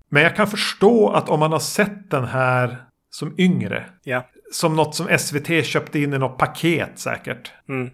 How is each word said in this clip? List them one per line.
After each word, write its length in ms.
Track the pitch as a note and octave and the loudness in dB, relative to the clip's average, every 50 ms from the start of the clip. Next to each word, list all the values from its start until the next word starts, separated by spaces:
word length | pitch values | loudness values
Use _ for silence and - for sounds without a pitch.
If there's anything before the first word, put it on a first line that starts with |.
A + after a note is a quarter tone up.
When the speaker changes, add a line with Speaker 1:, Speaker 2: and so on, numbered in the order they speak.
| _ _ | _ _
Speaker 1:
Men 140 | C#3+ C#3+ D#3 | 4 4 4
jag 120 | E3+ - | 4 4
kan 120 | - G#3+ | 2 0
förstå 600 | G3+ G#3 - - - - - G3 G#3+ A#3+ A3+ G#3 G3+ | 0 -2 -4 -4 -4 0 4 4 6 6 6 4 4
att 200 | - - - - | 2 0 0 0
om 100 | F3 D3+ | 2 2
man 120 | D3+ D#3 | 2 2
har 80 | D#3+ D3+ | 0 0
sett 520 | - - - - G#3 G#3 G#3 - - - | -2 -2 0 0 0 0 -2 -8 -6 -4
den 120 | D3 C#3 B2 | -2 -2 -2
här 520 | A#2+ B2+ C3 B2+ B2+ B2+ B2+ B2 A#2+ B2 - - _ _ _ _ _ | -2 -2 0 0 2 2 2 0 -2 -4 -8 -16 _ _ _ _ _
som 260 | - - D3 D#3 - | -12 -10 -10 -6 0
yngre, 480 | - F3+ F#3 F3+ B2+ A2 G2+ A2 A2+ - - - _ - | 2 4 4 4 2 -2 -4 -6 -6 -8 -12 -20 _ -6
Speaker 2:
Ja. 220 | C#3 B2 B2+ - _ _ _ - - | -4 -4 -4 -4 _ _ _ -16 -12
Speaker 1:
som 240 | - - F3+ D#3+ D#3 | -4 -2 -2 0 2
något 200 | D#3+ D3+ D3+ D3+ | 0 0 0 -2
som 120 | - E3 - | -6 -2 0
S 240 | E3+ D3+ - - C#3+ | 0 0 0 -2 -4
V 60 | C#3+ | -4
T 240 | C#3+ - E3+ D#3+ D3+ | -2 0 0 0 0
köpte 360 | - - D3+ D3 - - D3+ | 0 -2 -4 -4 -2 -2 -2
in 140 | D3 C#3+ C#3+ | -2 0 0
i 40 | |
något 200 | C3+ C3+ B2 B2+ | -2 -2 -2 -2
paket 540 | - - - - - - E3 E3 C3 G2 - - - | 0 -2 -2 0 0 0 0 0 0 -2 -6 -8 -10
säkert. 520 | - B2 A2+ A#2 - C3+ B2 A#2 - - - _ _ - | -8 -8 -8 -6 -6 -8 -10 -10 -12 -20 -20 _ _ -10
Speaker 2:
Mm. 200 | C3+ C3 B2 B2 | -8 -8 -8 -8